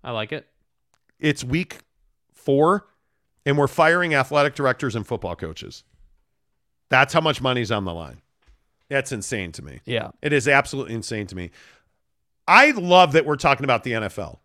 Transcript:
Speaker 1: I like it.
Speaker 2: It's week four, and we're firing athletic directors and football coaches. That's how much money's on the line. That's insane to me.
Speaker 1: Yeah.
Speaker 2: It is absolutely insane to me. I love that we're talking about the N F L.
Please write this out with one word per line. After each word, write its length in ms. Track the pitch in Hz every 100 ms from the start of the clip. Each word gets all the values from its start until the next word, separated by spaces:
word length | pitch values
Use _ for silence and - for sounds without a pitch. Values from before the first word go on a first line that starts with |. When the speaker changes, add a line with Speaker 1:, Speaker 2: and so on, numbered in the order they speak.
Speaker 1:
I 80 | -
like 200 | 117 110
it. 160 | 151 _ _ _ _ _ _ _ _
Speaker 2:
It's 240 | 151 143
week 360 | 123 151 185 - _ _ _ _ _
four, 540 | _ - 139 156 202 _ _ _ _ _ _ -
and 120 | 143
we're 100 | 139
firing 460 | - 160 175 175
athletic 420 | 147 131 147 143 -
directors 400 | 139 127 135 110
and 100 | 98
football 300 | 120 90 85
coaches. 480 | 82 80 - - _ _ _ _ _ _ _ _ _ _ _
That's 200 | 131 139
how 100 | 165
much 200 | 160 135
money's 300 | 131 127 107
on 140 | 110 95
the 80 |
line. 280 | 85 78 - _ _ _ _ _ _ _
That's 220 | 139 135
insane 400 | 117 95 113 90
to 100 | 80
me. 160 | 69 64 -
Speaker 1:
Yeah. 260 | 117 - -
Speaker 2:
It 100 | 151
is 160 | 143 147
absolutely 460 | 139 139 139 101
insane 320 | 113 - 110 98
to 80 | 92
me. 140 | 87 _ - _ _ _ _ _ _ _ -
I 220 | 196 294
love 420 | 240 175 180 175
that 120 | 156 151
we're 120 | 151
talking 260 | 151 135
about 200 | 135 117
the 120 | 127 113
N 80 |
F 160 | 104 -
L. 220 | 82 -